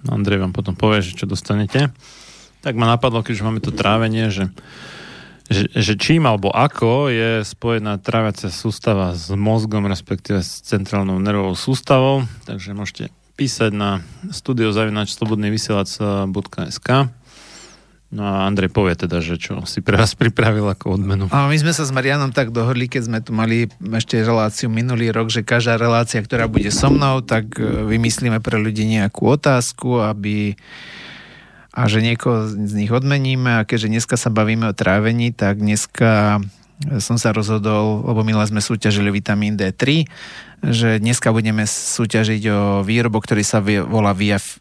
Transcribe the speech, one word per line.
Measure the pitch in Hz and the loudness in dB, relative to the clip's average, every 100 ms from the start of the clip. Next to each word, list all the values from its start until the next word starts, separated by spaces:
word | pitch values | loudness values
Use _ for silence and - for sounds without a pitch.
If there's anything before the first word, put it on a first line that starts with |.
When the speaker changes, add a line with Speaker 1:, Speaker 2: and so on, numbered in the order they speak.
Speaker 1:
Andrej | - 104 98 98 | -4 -2 0 2
vám | 92 | 0
potom | 90 98 92 | -2 -4 0
povie, | 107 107 | 2 2
že | 90 - | 0 -6
čo | |
dostanete. | 98 98 - 104 101 127 143 - - - - - - _ | -4 -6 -2 0 2 2 0 -2 -20 -20 -20 -20 -20 _
Tak | 147 117 | -6 0
ma | |
napadlo, | 113 117 131 113 | 2 4 2 0
keďže | 107 107 110 | -2 -4 -2
máme | 110 | -2
to | 101 | -4
trávenie, | - 101 110 113 110 110 | 0 2 2 2 0 -2
že, | 98 92 - - - - - - - - - - | -2 -4 -6 -20 -20 -20 -18 -20 -20 -20 -20 -2
že, | 101 - | 0 0
že | - 104 104 | 0 0 0
čím | - 160 143 | 2 4 4
alebo | 104 98 | 2 0
ako | 98 147 - 113 127 143 | 2 0 2 2 2 2
je | 113 113 113 | 0 0 0
spojená | 104 - 120 117 107 101 | -4 -6 -2 -2 -2 -4
tráviaca | - 113 110 98 98 | -2 0 0 -2 -8
sústava | - 117 - - 98 92 87 | -4 -6 -2 0 2 0 -4
s | 82 | -4
mozgom, | 98 107 110 107 104 101 | 0 2 2 0 -2 -2
respektíve | 92 - 92 - 98 | -4 -4 -8 -2 -2
s | 87 - | -2 -10
centrálnou | - 104 95 101 95 95 | -4 -2 0 -2 0 0
nervovou | 101 104 95 90 | 0 0 -2 -2
sústavou. | - 131 - 135 131 139 120 - | -2 -4 2 4 4 2 -2 -8
Takže | - 101 98 101 | -12 -12 -10 -10
môžete | 98 - 110 _ _ - | -10 -10 -14 _ _ -6
písať | 135 - 113 | -4 0 0
na | 101 101 95 82 - 185 | 0 -2 -2 -6 -14 -12
studio | 180 - 123 110 | -10 -4 0 0
zavináč | 104 110 107 101 - | 2 0 -2 -4 -4
slobodný | 107 110 104 | -2 0 -2
vysielač | 107 - 101 95 - 104 101 98 | -2 -2 -2 -2 -4 -2 -2 -2
bodka | 95 95 - 90 | -4 -6 -8 -8
es | - | -8
ká. | - 131 131 - _ - - - - - _ _ _ | 0 2 2 -4 _ -20 -20 -20 -20 -20 _ _ _
No | 104 104 | -8 -4
a | 98 | -2
Andrej | 95 101 95 | 0 0 0
povie | - 95 85 | 2 0 0
teda, | 87 87 | -2 -2
že | 80 85 | -2 -6
čo | - 95 | -6 -8
si | - - | -6 -4
pre | 92 | 0
vás | 98 92 - | 2 2 2
pripravil | 113 - 110 107 104 | 0 4 2 2 0
ako | 92 - 95 | -2 -2 0
odmenu. | 98 98 95 | 0 0 2
Speaker 2:
A | 143 139 | 2 2
my | |
sme | 156 156 | 2 2
sa | 160 143 | 0 -2
s | |
Marianom | 135 131 143 135 | 0 0 0 0
tak | 127 120 | 0 0
dohodli, | 117 117 123 127 | 0 0 0 -2
keď | 131 117 | -2 -2
sme | 113 | -4
tu | 113 | -2
mali | 113 113 113 113 | 0 2 2 0
ešte | - 95 113 - 117 | -6 -4 -4 0 0
reláciu | 113 117 110 - 120 | 2 2 0 -2 -2
minulý | 113 123 120 117 | -2 0 0 0
rok, | 110 113 | 0 -2
že | 113 104 | -2 0
každá | 120 117 117 | 0 2 2
relácia, | 117 117 117 120 | 4 2 2 -2
ktorá | 107 123 113 | -2 -2 0
bude | 113 104 | 0 0
so | - 139 | 2 4
mnou, | 139 139 131 | 4 4 0
tak, | 120 110 110 | 0 -2 -2
e, | - 110 107 107 | -4 -2 -2 0
vymyslíme | 113 117 - 123 113 | 2 2 0 0 0
pre | 110 113 | 0 0
ľudí | 107 107 | 0 0
nejakú | 110 110 98 - 107 | 0 2 0 2 2
otázku, | 143 147 127 - - 127 123 | 4 4 2 0 -4 -2 0
aby, | 107 104 104 104 104 101 - - - - - - - - - - - | 0 -2 -2 -2 -2 -4 -14 -20 -18 -18 -18 -20 -20 -20 -20 -20 -12
a | - 113 | -2 2
že | 110 | 2
niekoho | 117 117 127 113 110 | 2 0 0 0 -2
z, | 104 104 | -4 -4
z | 104 | -2
nich | 104 | 0
odmeníme. | 120 135 139 131 131 127 117 | 0 2 0 0 0 2 2
A | |
keďže | 107 117 110 | 2 0 0
dneska | 113 - 123 | -2 0 -2
sa | 120 | 0
bavíme | 110 107 113 113 | 2 2 2 0
o | |
trávení, | 95 90 101 110 117 120 | 0 2 2 2 2 0
tak | 113 101 101 | 0 0 2
dneska | 104 104 - - 113 107 104 104 101 - _ - 143 120 | 0 0 -2 2 4 4 4 2 -2 -12 _ -8 -4 -2
som | - | 0
sa | 117 117 | 0 2
rozhodol, | 107 104 110 107 107 107 107 - | 0 0 0 2 2 2 0 0
lebo | 110 110 | 0 2
minule | 110 | 2
sme | 107 107 | 2 -2
súťažili | - 110 107 104 101 | -2 0 0 2 2
vitamín | 101 - 101 104 | 0 0 0 0
D | 104 95 | 0 -2
tri, | - 135 160 151 - - - - - | 0 2 2 0 -6 -18 -18 -20 -6
že | - 113 117 110 | -2 2 2 2
dneska | 113 120 117 | 0 0 2
budeme | 110 110 107 | 2 2 0
súťažiť | 107 - - - 113 113 110 107 110 | -2 -4 -6 -2 0 2 2 0 0
o | 101 101 98 | 2 2 0
výrobok, | 98 113 117 107 | 2 2 2 0
ktorý | - 107 104 | 0 0 2
sa | 110 | 0
vie, | 101 104 | 2 0
volá | 73 107 101 | 2 2 2
Via | 95 104 98 - - | 2 0 0 -4 -14